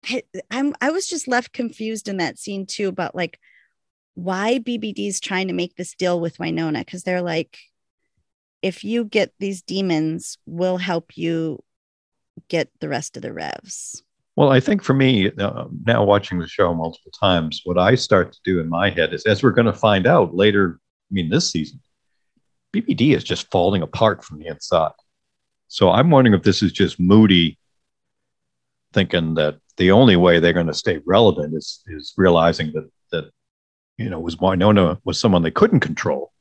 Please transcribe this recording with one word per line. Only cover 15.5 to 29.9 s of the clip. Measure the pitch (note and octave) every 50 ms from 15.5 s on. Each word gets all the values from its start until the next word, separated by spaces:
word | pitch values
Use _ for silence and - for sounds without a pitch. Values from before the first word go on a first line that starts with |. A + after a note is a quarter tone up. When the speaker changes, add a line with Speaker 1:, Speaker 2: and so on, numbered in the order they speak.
| - - - - - - -
Speaker 2:
now | A#2 A#2 A2+ G#2
watching | G2+ G2+ G2+ G2+ - G2 F2
the | E2
show | E2 - - G2 E2+ E2+
multiple | E2 D#2+ E2 - - _ -
times, | - - G#2+ G2 F2+ E2+ D#2+ D#2 D2 - _
what | F2+ F2
I | F2+ F2+ G2+ B2+
start | B2+ - - G#2+ F#2+ E2+ - _
to | _ _
do | F#2 F#2 F2
in | D#2+ D#2+
my | E2+ E2+ F#2+ G2+
head | F2 E2+ D#2+ D#2+ E2+
is, | D#2 -
as | G#2+ G#2 - -
we're | B2+
gonna | G2 - A#2 A2+ -
find | - - A2 G#2 F#2+ F#2
out | A#2+ E3 D#3+ G2+ D#2+ E2
later, | F2+ G2 G#2+ G2+ G2+ G2 F2 E2+ _ _ _ _ _ _ _
I | G2
mean, | F#2+ E2+ D#2
this | F2+ D#3 F3 -
season, | - E2 D2+ - - - _ _ _ _ _ _ _ _ _ _ _ _ _ _ _ _ _ _ -
B | G3+
B | A3+ - -
D | - A#2+ D3+ C3+
is | - -
just | - F2+ - - _
falling | - F#2+ F2 F#2 G2+ F#2+
apart | D#2+ - - - A2+ A2 G2 - -
from | - D#2 D2
the | D#2
inside. | E2 D#2+ - - - F2+ E2 D#2+ D2+ - _ _ _ _ _ _ _ _ _ _ _ _ _ _ _
So | - - F#2+ F2+
I'm | F2+ A2 C#3 F3
wondering | D#3 C3+ C3 A#2+ G2+
if | F2 -
this | G#2+ F2+ -
is | G#2 F2+ -
just | - G2 D#2+ - -
Moody | F2+ F2+ G2 A2 A2 G#2 F#2+ F2 E2+ D#2 D#2 _ _ _ _ _ _ _ _ _ _ _ _ _ _ _ _ _ _ _ _ _ _ _ _ _ _ _
thinking | _ - F#2+ F2 - F2 E2 D#2+ D#2+
that | E2 D2+ D2+ D2 _ _ _ _
the | - F2+ F2+